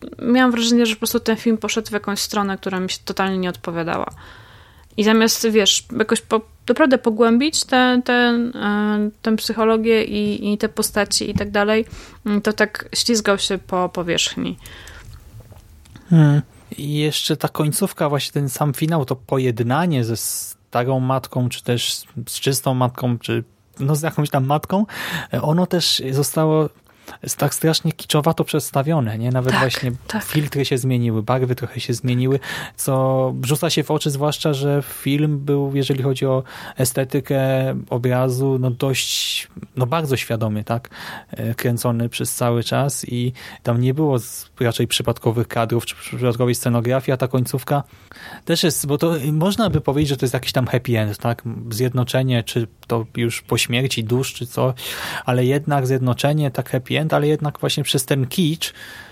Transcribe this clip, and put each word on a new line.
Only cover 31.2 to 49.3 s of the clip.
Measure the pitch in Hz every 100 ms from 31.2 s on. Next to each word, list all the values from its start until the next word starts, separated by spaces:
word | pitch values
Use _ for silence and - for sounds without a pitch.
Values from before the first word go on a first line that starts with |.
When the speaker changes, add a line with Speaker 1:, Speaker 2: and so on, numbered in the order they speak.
Speaker 2:
barwy | 107 127 127
trochę | 123 120 120
się | -
zmieniły, | 120 127 123 131 135 - - - -
co | - 131 131 131 131 127
rzuca | 123 147 170
się | -
w | 143
oczy, | 156 156
zwłaszcza | 135 147 - 160
że | 135 143 143
film | - - 139 147 151 143
był, | 143 143 139 139
jeżeli | 131 135
chodzi | 139 131 135
o | 131 127 - - -
estetykę | 123 139 135 143 - 139 135 131 131 131 -
obrazu, | 127 127 123 131 127 135 131
no | 127
dość, | 120 139 131 - - - - - - - 131
no | 123
bardzo | 165 151 127
świadomie, | - 113 113 107
tak? | 107 117 - - - - -
E, | - 113
kręcony | 117 127 120 123 117 117
przez | - 123
cały | - 120 117
czas | 110 123 139 - -
i | 120 123 123 - -
tam | - 120
nie | 127
było | 139 151 127
z-, | - - - -
raczej | 120 - 123
przypadkowych | - 117 117 120 117 110
kadrów | 120 113 117 -
czy | -
przypadkowej | - 123 123 117 123
scenografii, | 117 127 120 120 131 135
a | 131
ta | 127
końcówka | 131 123 131 - 143 - - - - - -
też | - 165
jest, | 160 - 143
bo | 147
to | 165 160 139